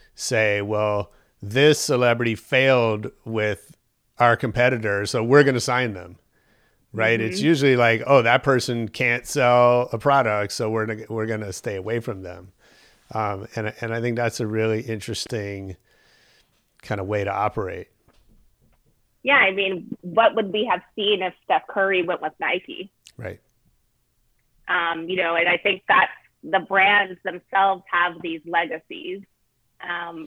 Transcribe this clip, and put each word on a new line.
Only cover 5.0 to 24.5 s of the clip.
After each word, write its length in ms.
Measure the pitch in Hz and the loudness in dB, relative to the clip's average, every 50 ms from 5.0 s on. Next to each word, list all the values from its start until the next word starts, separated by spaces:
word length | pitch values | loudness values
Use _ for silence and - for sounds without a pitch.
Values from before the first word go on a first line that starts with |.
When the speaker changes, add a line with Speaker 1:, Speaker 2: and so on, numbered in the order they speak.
| 104 | -4
Speaker 1:
so 180 | - - 120 113 | -2 -2 -2 2
we're 180 | 117 135 147 | 6 6 6
gonna 160 | 139 135 131 120 | 8 6 2 0
sign 360 | - - 123 127 127 113 101 | -2 -2 -2 -2 -2 -4 -6
them." 220 | 92 90 90 87 - _ _ _ _ _ _ _ _ _ _ _ _ _ _ | -8 -12 -16 -20 -20 _ _ _ _ _ _ _ _ _ _ _ _ _ _
Right? 280 | - 110 110 113 117 113 | -4 -2 0 2 2 0
It's 180 | 110 110 90 98 | 0 -4 -2 0
Speaker 2:
Mm-hmm. 80 | 135 | 2
Speaker 1:
usually 300 | 156 165 135 139 139 131 | 2 2 4 4 4 4
like, 260 | 123 120 113 113 110 123 | 6 4 4 2 2 2
"Oh, 160 | 127 139 131 | 4 4 6
that 220 | 113 117 120 127 - | 6 6 4 4 4
person 420 | 143 131 123 - - 120 117 113 107 | 2 2 2 2 -2 -4 -4 -4 -6
can't 380 | - - 131 120 120 123 - | -4 -2 -2 0 0 -2 -4
sell 600 | - - - 127 123 123 123 123 123 123 123 123 - | -4 -2 2 4 6 6 6 6 6 4 4 0 -2
a 60 | - 110 | -6 -2
product, 540 | - 143 139 139 123 110 107 104 104 98 | 2 2 4 4 4 2 0 0 -2 -4
so 180 | - - 117 110 | -4 -4 -4 -2
we're 160 | 110 110 110 | -2 -2 -2
gonna, 200 | 110 110 107 110 - | -4 -6 -8 -10 -8
we're 180 | 113 110 110 | -6 -6 -4
gonna 260 | 110 110 107 107 101 | -4 -4 -6 -6 -8
stay 220 | 95 - - 117 101 | -10 -8 -8 -8 -6
away 240 | 95 92 107 117 117 | -6 -6 -4 -4 -4
from 240 | 113 - 104 95 | -4 -6 -10 -10
them." 300 | 92 87 87 87 90 92 _ _ _ _ _ _ _ _ _ _ _ _ | -12 -14 -14 -16 -18 -20 _ _ _ _ _ _ _ _ _ _ _ _
Um, 360 | - 110 107 101 101 98 101 - - | -6 -4 -4 -4 -4 -6 -10 -10 -8
and, 180 | 117 107 107 - - | -6 -6 -6 -6 -8
and 120 | 117 113 | -8 -6
I 80 | 113 117 | -6 -4
think 140 | 117 123 117 | -4 -4 -2
that's 220 | 117 120 117 - - | -2 -2 -4 -4 -4
a 80 | 117 | -6
really 360 | 107 110 110 110 110 110 110 | -4 -2 -2 0 0 -2 -2
interesting 920 | 113 113 113 104 - - 107 - - - 127 110 101 101 101 98 98 95 92 - _ _ _ _ _ _ _ _ _ _ _ _ _ _ _ _ _ _ _ _ | -4 -6 -8 -8 -8 -10 -10 -10 -8 -8 -8 -8 -8 -8 -10 -10 -10 -12 -14 -16 _ _ _ _ _ _ _ _ _ _ _ _ _ _ _ _ _ _ _ _
kinda 200 | - - 110 101 | -10 -8 -6 -6
way 220 | 95 98 104 104 98 | -4 -2 -2 -2 -2
to 80 | 101 | -2
operate. 560 | 98 98 104 107 - - 101 90 90 90 90 - _ _ _ _ _ _ _ _ _ _ _ _ _ _ _ _ _ _ _ _ _ _ _ _ _ _ - | -2 0 -2 -2 -2 -4 -6 -6 -8 -12 -14 -16 _ _ _ _ _ _ _ _ _ _ _ _ _ _ _ _ _ _ _ _ _ _ _ _ _ _ 0
Speaker 2:
Yeah, 120 | 254 277 269 | 4 4 4
I 120 | 220 190 | 4 4
mean, 380 | 190 196 196 190 196 170 - - - - | 2 0 -2 -2 -4 -6 -8 -12 -14 -12
what 340 | - 180 165 220 226 226 226 | -12 -2 2 2 2 4 2
would 160 | 226 214 190 | 0 -2 -2
we 140 | 175 214 214 233 | -2 -4 -2 -2
have 120 | 180 180 - _ _ | -2 -4 -6 _ _
seen 260 | - 202 202 208 185 | -4 -2 0 0 0
if 120 | 185 180 180 _ _ | -2 -6 -8 _ _
Steph 220 | - 180 160 - - | -2 -2 -2 -2 -4
Curry 340 | - 208 196 196 190 185 170 | -2 -2 0 0 0 0 0
went 180 | 175 175 - | -2 -4 -4
with 100 | - 156 - _ | -6 -8 -8 _
Nike? 540 | 165 - 170 185 - - - - 190 208 _ _ _ - _ | -4 -4 -4 -4 -6 -10 -14 -16 -16 -18 _ _ _ -20 _
Speaker 1:
Right. 240 | - 117 98 95 - _ _ _ _ _ _ _ _ _ _ _ _ _ _ _ _ _ _ _ _ _ _ | -14 -12 -12 -12 -14 _ _ _ _ _ _ _ _ _ _ _ _ _ _ _ _ _ _ _ _ _ _